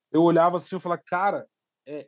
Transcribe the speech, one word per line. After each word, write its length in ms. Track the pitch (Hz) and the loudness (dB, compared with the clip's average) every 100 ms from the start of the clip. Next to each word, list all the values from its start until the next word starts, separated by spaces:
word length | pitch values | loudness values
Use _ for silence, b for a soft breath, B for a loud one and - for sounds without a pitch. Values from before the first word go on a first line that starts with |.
| _ | _
eu 100 | 156 | 2
olhava 340 | 170 170 175 175 | 4 4 2 0
assim, 180 | - 180 | -6 -8
eu 40 | |
falava, 220 | 175 170 - | -6 -8 -6
"Cara, 420 | 180 190 156 110 _ _ _ - | -2 -2 -4 -8 _ _ _ -16
é, 200 | 147 | -14